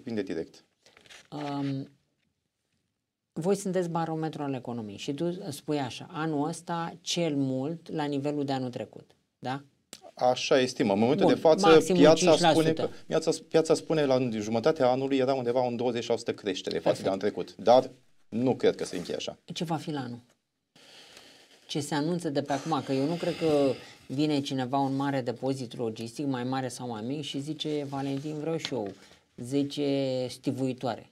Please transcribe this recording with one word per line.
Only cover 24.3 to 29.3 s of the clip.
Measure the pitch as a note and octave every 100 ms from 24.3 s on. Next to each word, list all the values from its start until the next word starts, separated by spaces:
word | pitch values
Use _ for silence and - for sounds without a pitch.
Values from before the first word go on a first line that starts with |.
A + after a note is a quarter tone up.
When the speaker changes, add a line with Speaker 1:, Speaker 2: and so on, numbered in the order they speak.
| C#3+
Speaker 2:
cineva | C#3 C3+ B2 C#3
un | C3+ C3+
mare | C#3+ C#3
depozit | A#2+ A2+ C3 C3+ A#2 C3
logistic, | A2+ A2 A2+ - C#3+
mai | B2
mare | B2 C3 B2+
sau | - B2
mai | A2
mic, | A#2 D3
și | C#3 C#3
zice: | C#3+ D#3 D#3 D3 C#3
"Valentin, | C#3 C#3 C#3 D3+ D3+
vreau | D#3 D#3+
și | -
eu | B2 G2+ - - - _